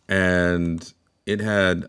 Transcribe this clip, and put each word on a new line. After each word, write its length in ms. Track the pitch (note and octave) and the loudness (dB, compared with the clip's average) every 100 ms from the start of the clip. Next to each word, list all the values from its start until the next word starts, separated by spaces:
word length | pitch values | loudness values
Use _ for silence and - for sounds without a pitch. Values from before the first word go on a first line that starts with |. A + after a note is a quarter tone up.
| - | -4
and 840 | F#2+ F#2 F2+ F2 F2 E2+ E2 - - _ _ - | 0 2 2 2 0 -2 -4 -8 -20 _ _ -6
it 140 | G#2 | -4
had 480 | G#2+ G#2 F#2 E2+ | 0 2 2 0